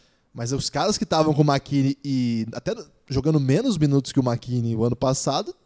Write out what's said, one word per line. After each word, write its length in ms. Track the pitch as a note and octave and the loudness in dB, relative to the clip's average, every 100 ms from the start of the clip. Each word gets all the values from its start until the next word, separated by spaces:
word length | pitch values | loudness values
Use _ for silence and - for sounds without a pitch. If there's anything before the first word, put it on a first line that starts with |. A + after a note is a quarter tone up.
| _ _ _ - | _ _ _ -10
Mas 160 | A#2+ | -4
os 160 | C3+ - | -4 -4
caras 300 | C#3+ F3+ G#3+ | -2 -2 -2
que 80 | - | 0
tavam 260 | D#3+ D#3 | 0 2
com 120 | D3 | 4
o 20 | D3 | 4
McKinney 500 | C#3 - C#3 C3+ C#3 | 2 0 0 0 -2
e 440 | C#3+ C3 B2 A2+ A2+ | -2 0 0 0 -4
até 200 | A#2+ - A#3+ D3+ _ - | -6 -6 -8 -10 _ -6
jogando 320 | B2 C#3 D#3 | -2 2 2
menos 380 | C3 D3 C4 F3+ | 2 2 2 2
minutos 340 | D3+ C#3 C3 | 2 2 0
que 80 | - | 0
o 40 | B2 | 0
McKinney 480 | A#2 - B2 A#2 A2+ | -2 -4 -2 -2 0
o 80 | |
ano 120 | A#2 B2 | 0 0
passado 580 | C3 C3 - C#3 F4 - | 0 0 -2 -2 -4 -12